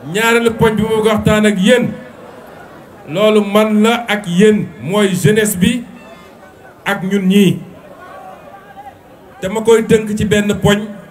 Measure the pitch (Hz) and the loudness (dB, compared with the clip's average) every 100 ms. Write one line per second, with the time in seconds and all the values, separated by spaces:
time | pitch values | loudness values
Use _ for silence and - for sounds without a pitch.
0 | 135 190 226 233 233 220 226 214 220 220 | -6 -2 0 2 0 2 0 0 -2 0
1 | 214 214 214 214 214 190 196 247 - - | 0 0 2 2 2 2 2 2 2 -8
2 | - - - - - - - - - - | -18 -20 -20 -20 -20 -20 -20 -20 -20 -20
3 | - 165 214 214 196 208 214 214 214 240 | -10 0 2 2 0 0 2 2 2 0
4 | - 208 175 175 214 208 147 - 131 208 | -4 -6 -2 2 4 2 -4 -10 -4 0
5 | 202 170 151 214 214 175 233 247 - - | 0 2 2 2 -2 -2 -2 -2 -10 -20
6 | - - - - - - - - - 196 | -20 -20 -20 -20 -20 -20 -20 -12 -8 -6
7 | 185 202 185 202 190 - - - - - | -4 -2 0 2 2 0 -10 -20 -20 -20
8 | - - 381 - - - - - - - | -20 -20 -20 -20 -20 -20 -20 -20 -20 -20
9 | - - - - 185 214 220 226 226 226 | -20 -20 -20 -12 -8 -4 2 2 2 0
10 | 214 208 214 208 208 196 202 208 - - | 0 -4 0 0 0 0 0 0 -4 -14
11 | - | -20